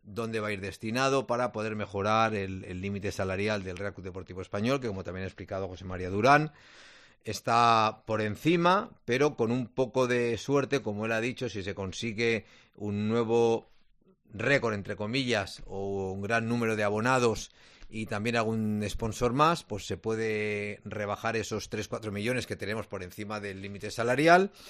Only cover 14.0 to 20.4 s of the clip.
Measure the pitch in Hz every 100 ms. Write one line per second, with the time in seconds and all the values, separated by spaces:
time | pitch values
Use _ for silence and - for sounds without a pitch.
14 | _ _ _ 98 117 139 117 104 95 104
15 | 104 131 123 110 95 - - 98 98 98
16 | 95 95 101 113 113 120 113 110 104 104
17 | 120 131 120 107 - - - - - 110
18 | 110 104 113 117 110 113 107 107 104 -
19 | 113 101 120 127 156 170 - 104 - 95
20 | 113 110 113 107